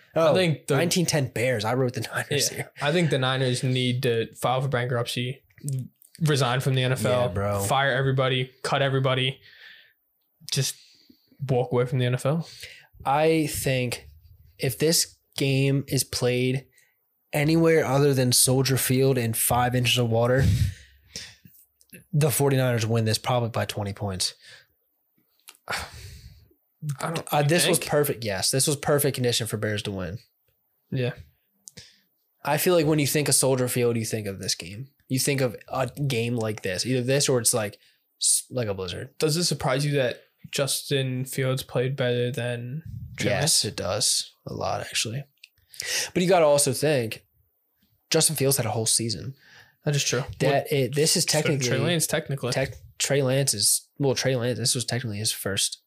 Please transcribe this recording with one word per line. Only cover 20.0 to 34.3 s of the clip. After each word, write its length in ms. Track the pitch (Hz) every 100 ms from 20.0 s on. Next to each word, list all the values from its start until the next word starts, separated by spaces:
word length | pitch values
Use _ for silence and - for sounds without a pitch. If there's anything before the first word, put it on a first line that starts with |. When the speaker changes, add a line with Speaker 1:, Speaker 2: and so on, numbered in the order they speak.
| 117
Speaker 1:
water, 360 | 113 120 131 135 - - - - _ _ - - - - - _ _ _ - -
the 180 | 151 151
forty-niners 560 | 113 143 135 127 120 110
win 180 | 117
this 140 | 110 107
probably 300 | - 123 117
by 160 | 113
twenty 280 | 107 - 101
points. 420 | 95 104 92 - - - - _ _ _ _ _ _ _ _ - - - - - - - - - - _ _ _ - 151 139
Speaker 2:
I 60 | 156
don't, 200 | 165 -
Speaker 1:
Uh, 60 | 151
Speaker 2:
you 100 | 143
Speaker 1:
this 180 | 170 170
was 120 | 170
Speaker 2:
think? 120 | -
Speaker 1:
perfect. 340 | 147 143 113
Yes, 260 | 113 95 -
this 160 | 135 160
was 100 | 139
perfect 380 | - 143 139
condition 320 | 131 120 117 110
for 100 | 107
Bears 260 | 107 104
to 60 | 107
win. 280 | 98 87 101 _ _ _ _ _ _ -
Speaker 2:
Yeah. 220 | 131 123 - - _ _ _ - - - _ _ _ _ _
Speaker 1:
I 140 | - 147
feel 160 | 185
like 100 | 180 151
when 120 | 156
you 80 | 135
think 220 | 156 143
of 60 |
Soldier 340 | 139 131 131 123
Field, 280 | 123 120 117
you 80 |
think 220 | 110 113
of 120 | 101